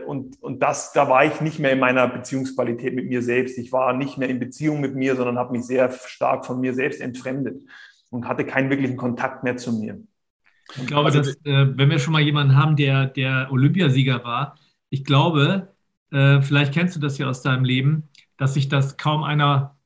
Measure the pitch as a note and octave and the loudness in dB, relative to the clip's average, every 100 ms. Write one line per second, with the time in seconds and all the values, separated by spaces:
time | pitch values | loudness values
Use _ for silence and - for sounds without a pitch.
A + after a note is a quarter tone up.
0 | C#3+ C#3 C3+ - - C3 C#3 D3 - D3+ | -8 -10 -10 -14 -12 -2 -2 -2 -2 0
1 | C3+ C3 D3+ D3 D#3 D#3 C#3 C3 B2+ B2+ | 4 4 4 2 -4 -2 0 2 4 4
2 | B2 A#2+ - C3+ C3 - A#2+ A#2 C3 B2 | 2 0 -6 -6 -4 -4 -4 -4 -4 -6
3 | B2+ B2 A#2+ B2 B2+ B2+ A#2+ B2+ C3 B2+ | -4 -4 0 0 0 -6 -4 -2 0 0
4 | C#3 - B2+ B2+ A#2 - D#3 D3+ C#3 C3+ | -4 -4 -4 -4 -6 -4 -4 -2 -4 -2
5 | C3 C3 B2 B2 B2 A#2+ A#2+ B2+ B2+ - | -2 0 -2 -2 -4 -4 -2 0 0 -2
6 | - - B2+ C3+ - B2+ B2+ B2+ D3 D3 | -14 -4 -2 -2 -4 -4 -4 -2 -4 -4
7 | C3+ A#2+ C3 C3+ B2+ - - - - _ | -10 -8 -8 -6 -6 -8 -16 -20 -20 _
8 | _ B2 A#2+ B2 C#3 C3+ C3+ C#3 B2+ B2 | _ -10 -6 -4 -2 -2 0 0 0 -2
9 | B2+ A#2+ C3 - B2 B2 A#2+ A2+ G#2+ G2 | -4 -4 -4 -4 -4 -4 -4 -4 -4 -10
10 | - _ _ _ _ _ - C#3 C3 D3 | -18 _ _ _ _ _ -18 -12 -2 0
11 | D3+ C#3+ C#3 - D3 C#3 C#3 B2 C#3 D#3+ | 4 2 2 -4 0 4 4 4 2 4
12 | D3 D#3 D3+ D3 C#3 C3+ D#3 C#3+ C#3 C3+ | 2 2 2 2 4 6 4 4 2 2
13 | C3+ - C3 C3 C3 C3 C#3+ F3+ D#3+ B2+ | 0 -2 -2 -2 -2 2 2 4 4 4
14 | C3 A#2+ A#2 A#2+ D3 - _ _ _ C#3 | 2 0 -2 -4 -4 -8 _ _ _ -8
15 | C#3 C#3 E3+ D3+ D3 F#3+ F#3 _ _ _ | 2 4 4 4 2 0 -4 _ _ _
16 | _ C#3 C#3 C#3 C#3 C#3+ C#3+ D3 F3+ E3 | _ 2 4 6 4 2 2 0 -2 -2
17 | C#3+ C#3 C3 B2+ C#3 B2+ C3 B2+ C#3 D#3 | -4 -4 -6 -4 -2 0 0 2 2 0
18 | - _ _ _ C3+ C#3 C3+ C#3+ C3+ - | -4 _ _ _ -2 0 0 0 -2 -2
19 | D3+ D3+ C#3+ D3 C#3+ C#3 C#3 - | -2 -2 0 0 2 2 -2 -10